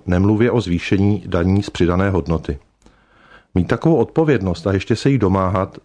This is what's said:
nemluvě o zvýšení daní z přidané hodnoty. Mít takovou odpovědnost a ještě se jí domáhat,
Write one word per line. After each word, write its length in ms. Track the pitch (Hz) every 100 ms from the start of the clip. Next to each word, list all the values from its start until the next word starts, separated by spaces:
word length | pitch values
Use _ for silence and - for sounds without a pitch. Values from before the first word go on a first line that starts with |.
| -
nemluvě 460 | 90 101 107 120
o 100 | 120
zvýšení 600 | 90 87 - 98 101 101 92
daní 380 | 90 90 98
z 60 | -
přidané 400 | - 85 90 98
hodnoty. 500 | 92 78 80 - 73 _ _ _ _ _ _ _ - _ 92
Mít 120 | 82
takovou 280 | 117 165 147
odpovědnost 720 | 113 156 156 127 95 85 101
a 60 |
ještě 220 | 98 - 113
se 140 | 139
jí 80 | 135
domáhat, 600 | 95 95 92 92 95 -